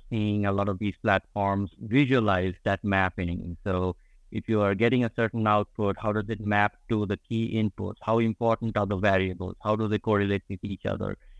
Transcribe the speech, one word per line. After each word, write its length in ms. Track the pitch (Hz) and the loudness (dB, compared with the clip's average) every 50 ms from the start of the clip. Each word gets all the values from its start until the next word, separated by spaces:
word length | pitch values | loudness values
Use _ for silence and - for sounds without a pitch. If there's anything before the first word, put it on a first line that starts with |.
| - - | -4 -6
seeing 360 | 120 113 107 107 104 104 101 | -4 -2 0 0 0 0 0
a 60 | 101 | 0
lot 180 | 98 98 101 101 | 0 0 0 -2
of 100 | 98 90 | -2 -2
these 160 | 107 104 92 - - | -4 -4 -4 -2 0
platforms 680 | 113 98 98 - _ _ 107 101 98 98 98 101 95 - - | 2 2 2 0 _ _ -2 0 0 0 0 -2 -4 -6 -12
visualize 720 | - 110 110 135 147 123 135 127 113 104 95 92 92 92 90 - _ | -8 0 2 2 4 4 4 2 4 2 2 2 0 -2 -4 -4 _
that 180 | 110 98 95 - | -2 -2 0 0
mapping. 720 | 104 98 95 95 92 - - 92 85 85 90 - 90 85 - - | 0 0 2 2 0 -2 -2 -4 -4 -4 -6 -6 -8 -10 -8 -4
So 320 | 101 92 90 92 92 90 - _ _ _ - _ - | -2 -2 0 0 -2 -4 -6 _ _ _ -20 _ -10
if 160 | - 110 - - | -10 -8 -4 0
you 140 | 110 107 | 2 2
are 120 | 104 98 98 | 4 2 2
getting 300 | 95 113 117 131 123 123 | 2 2 2 4 2 0
a 80 | 113 - | 0 0
certain 300 | - 113 107 - 117 110 107 | -2 -2 -2 0 0 2 4
output, 500 | 107 104 104 - _ - 107 101 98 - | 4 2 2 -2 _ -2 -2 -2 -2 -2
how 140 | - 107 104 | -2 -2 -2
does 160 | 107 104 101 | -2 -2 -4
it 100 | 113 104 | -6 -6
map 380 | 107 104 104 101 104 104 - _ _ - | -2 0 2 2 2 0 -2 _ _ -4
to 160 | 113 107 104 92 | -2 -2 0 -2
the 100 | 101 - | -2 -6
key 440 | - _ 117 113 113 - - 110 | -4 _ -4 -2 -2 -2 0 0
inputs? 340 | 107 104 - - 101 95 101 - | -2 -2 -2 -4 -8 -8 -8 -8
How 180 | - - 113 117 | -2 0 2 2
important 580 | 117 113 107 - 117 113 113 - - 113 101 104 | 2 2 0 0 0 0 0 0 -2 -4 -2 -2
are 80 | 101 | -2
the 120 | 98 101 92 | 0 -2 0
variables? 600 | 98 104 98 95 95 95 92 90 95 92 92 - | 2 2 4 4 2 0 -4 -6 -8 -10 -10 -6
How 140 | - 104 107 | -2 -2 0
do 120 | 107 110 104 | 0 0 0
they 100 | 107 101 | 0 -2
correlate 440 | - 113 107 101 101 101 101 98 - _ | 0 2 2 2 2 2 0 -2 -2 _
with 140 | 101 92 - | -10 -8 -8
each 220 | 104 101 95 - | -8 -10 -6 -4
other? 320 | 98 95 92 - - - - - - - | -6 -4 -4 -4 -6 -6 -8 -14 -20 -20